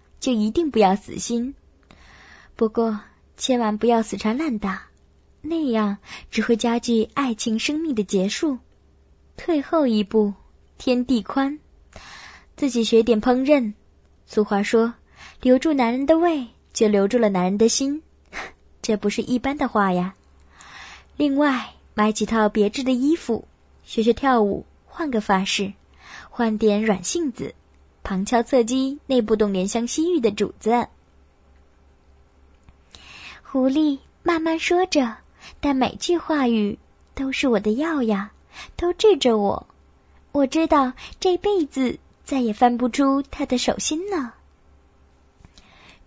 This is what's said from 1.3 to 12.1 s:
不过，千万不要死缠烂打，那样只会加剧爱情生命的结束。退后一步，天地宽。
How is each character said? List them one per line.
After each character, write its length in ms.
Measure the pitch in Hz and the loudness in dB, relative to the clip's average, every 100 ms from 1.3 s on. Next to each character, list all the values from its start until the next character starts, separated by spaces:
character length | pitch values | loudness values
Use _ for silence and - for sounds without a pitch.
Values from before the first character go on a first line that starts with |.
| 233 247 277 _ _ _ - - - - - - - | -6 -6 -12 _ _ _ -20 -20 -20 -20 -20 -12 -2
不 120 | 220 | -2
过， 320 | 220 226 208 - _ _ - | 0 -2 -2 -10 _ _ -8
千 200 | - 247 | -2 0
万 200 | 220 214 | 0 0
不 80 | 233 | 2
要 160 | 233 | 2
死 160 | 220 202 | 0 -2
缠 180 | 214 240 | -2 -2
烂 220 | 320 214 | -2 -4
打， 300 | 190 190 - _ _ _ _ _ | -6 -8 -12 _ _ _ _ _
那 300 | 302 330 285 | -6 -2 0
样 260 | 220 208 202 - - - | 0 0 -4 -10 -20 -8
只 120 | - | -4
会 160 | 214 226 | 0 0
加 200 | 233 233 | 0 -2
剧 300 | 240 226 214 | 0 0 0
爱 200 | - 269 | -2 -4
情 240 | 220 240 220 | -2 -2 -2
生 220 | - 302 | -2 -2
命 140 | 330 | -2
的 100 | 220 | -4
结 240 | 190 196 190 | -2 0 0
束。 300 | - 320 254 _ _ _ _ _ _ _ - | -2 -4 -4 _ _ _ _ _ _ _ -12
退 240 | - 311 | -2 -2
后 240 | 269 330 269 | 0 0 2
一 180 | 214 | 2
步， 300 | 202 220 208 196 - _ _ - | 0 0 0 -2 -16 _ _ -8
天 300 | - 247 247 | -2 0 0
地 160 | 247 | -2
宽。 360 | 190 269 277 302 _ _ _ - - | -2 -2 -2 -4 _ _ _ -20 -20